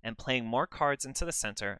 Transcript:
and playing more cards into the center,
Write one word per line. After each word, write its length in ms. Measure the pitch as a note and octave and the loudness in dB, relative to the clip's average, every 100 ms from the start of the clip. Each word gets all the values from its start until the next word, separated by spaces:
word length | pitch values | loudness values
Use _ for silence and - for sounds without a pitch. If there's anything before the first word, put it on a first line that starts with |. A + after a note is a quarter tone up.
and 140 | A2+ A2 | -6 -6
playing 260 | - B2+ | 0 0
more 240 | A2+ A#2+ E3+ | 2 2 2
cards 380 | - C#3+ C#3 C3+ | 2 2 2 -2
into 180 | C3+ | -2
the 80 | E3+ | -2
center, 480 | - G#2+ G#2 G2+ | 0 -2 -2 -4